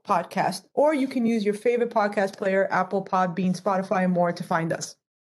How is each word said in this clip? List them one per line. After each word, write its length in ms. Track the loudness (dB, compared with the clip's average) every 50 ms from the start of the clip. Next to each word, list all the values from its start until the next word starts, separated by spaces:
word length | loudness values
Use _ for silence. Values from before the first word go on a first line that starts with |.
| _
podcast, 600 | 0 0 0 0 -2 -2 -2 0 0 -2 -4 -10 _ 0
or 200 | 2 2 4 4
you 140 | 2 0 -2
can 180 | -2 0 0
use 180 | 0 0 0 0
your 100 | 0 -2
favorite 360 | 0 0 0 0 0 0 0
podcast 460 | 0 0 0 2 2 0 0 -2 -2
player, 320 | -4 -2 0 2 2 2 2
Apple, 340 | 2 0 0 0 -2 -4 -2
Podbean, 560 | 0 0 0 0 0 0 0 0 0 -2 0
Spotify, 440 | -2 -2 0 0 -2 -2 0 0 2
and 80 | 2 2
more 180 | 2 2 0
to 140 | 0 -4 -4
find 280 | -2 -2 0 0 -2 -4
us. 220 | -6 -8 -10 -14 _ _ _ _ _ _ _